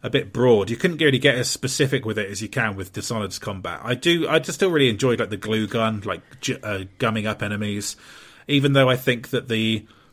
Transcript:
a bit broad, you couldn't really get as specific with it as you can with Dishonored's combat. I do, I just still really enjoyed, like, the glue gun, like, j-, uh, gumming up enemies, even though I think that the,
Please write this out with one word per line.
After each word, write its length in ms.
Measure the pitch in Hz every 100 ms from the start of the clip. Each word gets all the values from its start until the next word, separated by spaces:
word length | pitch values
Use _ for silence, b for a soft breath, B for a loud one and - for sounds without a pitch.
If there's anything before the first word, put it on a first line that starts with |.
a 60 | 123
bit 200 | 135 104
broad, 380 | 117 123 110 95
you 60 | 113
couldn't 260 | 185 156
really 160 | 156 131
get 160 | 143
as 160 | 123 117
specific 560 | - 131 - 135 135 110
with 140 | 107
it 100 | 101
as 140 | 101
you 40 | 107
can 280 | - 113 98
with 180 | 92
Dishonored's 460 | - 98 117 98 -
combat. 400 | - 95 85 82
I 120 | 117 127
do, 320 | 170 170 160
I 80 | 160
just 220 | 156 -
still 100 | 196
really 200 | 160 135
enjoyed, 300 | 104 131 113
like, 120 | 98
the 60 | 101
glue 280 | 107 110 107
gun, 380 | 117 113 107 101
like, 160 | 85 _ -
j-, 180 | - 120
uh, 220 | 107 98 95 _
gumming 260 | 120 110 107
up 160 | 104
enemies, 540 | 104 104 104 104 101 - B B B B -
even 260 | 143 143
though 140 | 139 127
I 100 | 127
think 320 | - 120 120
that 160 | 123 -
the, 400 | 113 110 110 - b b